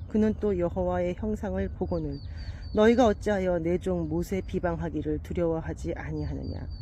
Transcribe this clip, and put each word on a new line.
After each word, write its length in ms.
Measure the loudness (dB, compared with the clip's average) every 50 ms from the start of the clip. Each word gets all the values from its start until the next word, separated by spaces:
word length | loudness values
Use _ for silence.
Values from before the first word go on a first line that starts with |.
| -6 0
그는 260 | 2 4 4 4 2 2
또 180 | 0 0 2 2
여호와의 560 | 0 0 0 0 0 0 0 0 0 -2 -2
형상을 520 | -2 -4 -4 -4 -2 -4 -2 -2 -2 -2 -2
보거늘 480 | -4 -4 -4 -2 -2 -2 -2 -4 -6 -6 -8 -10 -10 -10 -8 -8 -10 -10 -8 -2 4
너희가 320 | 6 8 8 8 8 6
어찌하여 540 | 6 4 2 0 0 0 2 2 2 2 2
내 180 | 2 2 0 0
종 300 | 0 0 0 0 0 0
모세 340 | -2 -2 -2 -2 -2 -4 -4
비방하기를 760 | -4 -2 -2 0 0 0 -2 -2 -4 -4 -2 -2 -2 -2 -2
두려워하지 720 | -4 -4 -2 0 0 2 0 0 -2 -4 -6 -6 -6 -6 -6
아니하느냐?" 720 | -6 -6 -6 -4 -4 -4 -4 -4 -4 -6 -6 -6 -6 -8 -8 -10 -10